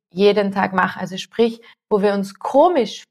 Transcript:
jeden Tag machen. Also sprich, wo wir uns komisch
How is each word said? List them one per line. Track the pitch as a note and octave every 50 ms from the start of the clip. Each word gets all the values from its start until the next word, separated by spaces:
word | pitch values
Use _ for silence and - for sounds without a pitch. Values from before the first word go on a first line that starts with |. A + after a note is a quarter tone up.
| _ _ E3+
jeden | F3+ G3+ G3+ G3 G#3 G3+ G3+ G3
Tag | G3 F#3 F#3+ F#3+
machen. | F#3 F#3 F#3 - -
Also | F#3 E3 F#3+
sprich, | F3 - - - - A#3 A3+ A#3 - - - _ _ _ _
wo | G#3+ G3
wir | G3+ G#3 G3+
uns | G3+ G3 G3 - _
komisch | - - - C#4 D#4+ F4+ F4+ C#4 A3 - - - - _